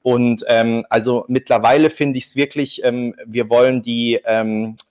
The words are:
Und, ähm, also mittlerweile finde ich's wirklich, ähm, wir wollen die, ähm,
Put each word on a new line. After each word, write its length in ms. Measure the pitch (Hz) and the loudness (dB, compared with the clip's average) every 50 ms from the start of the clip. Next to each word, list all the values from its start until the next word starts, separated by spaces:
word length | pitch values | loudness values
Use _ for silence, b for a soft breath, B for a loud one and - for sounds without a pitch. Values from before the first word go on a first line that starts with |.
| - | -2
Und, 420 | 127 123 120 123 120 117 107 - | 0 2 2 2 2 0 0 0
ähm, 380 | - 117 113 113 117 113 117 - - | 0 2 2 2 0 -2 -4 -2 -2
also 360 | 113 113 110 127 123 117 - | -2 0 0 0 -2 -2 -2
mittlerweile 640 | - 127 131 - - 123 110 113 120 131 151 156 151 | -2 -4 -4 0 0 0 2 4 4 4 4 4 2
finde 300 | 156 - 147 139 131 127 | 2 -2 -4 -4 -4 -4
ich's 160 | - - - | -8 -6 -4
wirklich, 480 | 135 139 139 - 147 139 - - - 127 | -4 -4 -2 -4 -6 -6 -6 -6 -4 -4
ähm, 320 | 123 120 123 120 120 - - - | -2 -2 -2 -4 -6 -8 -12 -14
wir 240 | 113 110 120 117 107 | -8 -6 -6 0 2
wollen 320 | 120 120 127 131 131 123 | 4 4 4 4 2 0
die, 380 | 110 120 117 117 117 117 117 113 - | -2 -4 -4 -2 0 0 -2 -2 -2
ähm, 500 | 113 110 113 110 110 110 107 113 110 113 - - _ | -2 -2 -2 -2 -2 -4 -4 -6 -6 -10 -14 -20 _